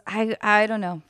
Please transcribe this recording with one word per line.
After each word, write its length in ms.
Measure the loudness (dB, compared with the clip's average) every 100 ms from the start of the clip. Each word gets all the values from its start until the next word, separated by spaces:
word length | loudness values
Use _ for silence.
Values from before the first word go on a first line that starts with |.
| -6
I, 280 | -4 -2 -2
I 240 | 2 4 4
don't 160 | 0
know. 200 | -4 -6 _